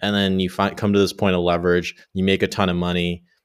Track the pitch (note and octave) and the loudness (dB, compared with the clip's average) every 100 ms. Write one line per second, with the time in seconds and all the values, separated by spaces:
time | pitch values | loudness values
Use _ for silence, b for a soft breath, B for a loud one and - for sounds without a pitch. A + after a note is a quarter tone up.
0 | G2+ G2+ G2 F#2+ F#2 - G2+ - G#2 G2+ | -4 0 0 0 -2 -2 -4 -2 0 2
1 | F#2+ - G2+ F2+ F2 F2 F2+ F2 E2+ - | 2 0 0 2 2 0 2 0 0 -10
2 | b F#2+ F#2+ F#2+ G2 - F#2+ F2 F2 F2 | b -2 0 2 0 0 0 0 -2 -2
3 | F2 F2 _ _ | -2 -4 _ _